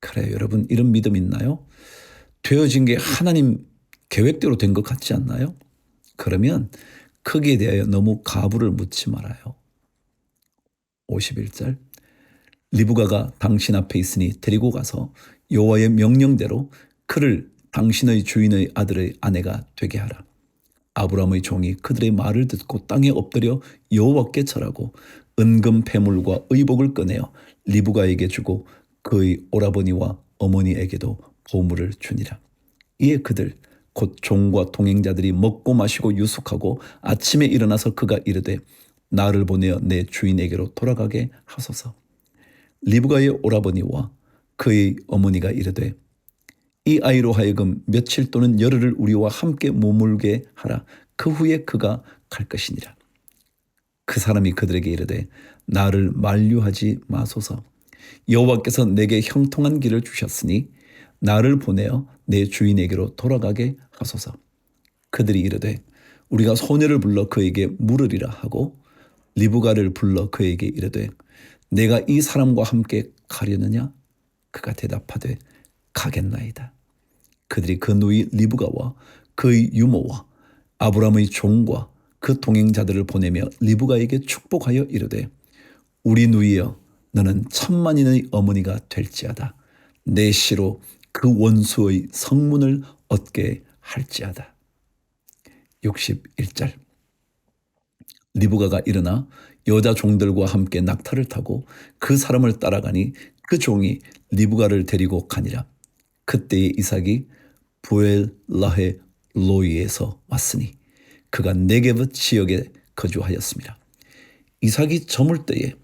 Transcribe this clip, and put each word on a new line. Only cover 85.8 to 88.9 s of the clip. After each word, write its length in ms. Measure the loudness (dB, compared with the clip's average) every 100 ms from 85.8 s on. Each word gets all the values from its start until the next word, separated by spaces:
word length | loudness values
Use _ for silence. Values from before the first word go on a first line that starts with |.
| _ _
"우리 240 | 2 4 6
누이여, 520 | 4 4 2 0 -8 _ _ _
너는 340 | 0 2 0 -4
천만인의 800 | -6 -2 0 2 2 4 2 2
어머니가 480 | 0 0 0 -2 -4 -8